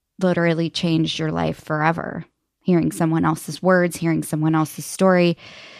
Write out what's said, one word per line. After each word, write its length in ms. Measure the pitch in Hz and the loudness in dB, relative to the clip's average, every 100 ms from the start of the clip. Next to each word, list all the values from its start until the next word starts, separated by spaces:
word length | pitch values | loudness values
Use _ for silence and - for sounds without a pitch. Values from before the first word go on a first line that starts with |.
| _ - | _ -2
literally 480 | 185 170 170 165 165 | 0 2 2 0 -2
change 500 | - 170 160 160 - | -2 0 0 0 -2
your 120 | 156 | -4
life 300 | 165 160 151 | -2 -4 -4
forever. 640 | - 156 156 165 - - - _ _ _ | -6 0 0 0 -6 -10 -14 _ _ _
Hearing 300 | - 175 160 | 0 2 2
someone 320 | - 160 160 165 | 0 0 2 0
else's 360 | 156 - 151 | -2 -6 -4
words, 360 | 180 185 175 - | 2 2 2 -2
hearing 260 | 165 156 | -2 -2
someone 320 | 151 156 156 160 | -2 -2 0 0
else's 300 | 156 - - | -2 -6 -12
story, 520 | - 190 180 175 165 - - - | 0 2 4 2 0 -8 -20 -20